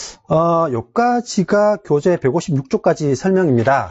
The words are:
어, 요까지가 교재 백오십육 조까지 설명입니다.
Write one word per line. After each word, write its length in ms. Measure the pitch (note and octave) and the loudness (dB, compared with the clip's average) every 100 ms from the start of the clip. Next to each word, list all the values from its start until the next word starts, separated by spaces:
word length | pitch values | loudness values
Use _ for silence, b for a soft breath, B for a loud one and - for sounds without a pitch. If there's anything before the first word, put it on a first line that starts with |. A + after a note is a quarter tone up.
| B B B | B B B
어, 380 | D#3+ E3+ E3 E3 | 0 2 0 0
요까지가 1080 | A#2+ - - A#3+ A#3+ A#3 - E3+ G3+ G#3 G#3 | -4 -4 -2 0 0 -2 -4 0 2 2 0
교재 340 | - D3 F#3 E3+ | -2 0 2 0
백오십육 520 | C3 D#3+ F3 C#3 - | 0 -2 -2 -4 -2
조까지 460 | A3 - D#3 D3 C3 | -2 0 0 -2 -2
설명입니다. 720 | F#3+ F#3 F3 A#2+ A2+ C3+ F#2+ | 0 2 2 2 2 0 -2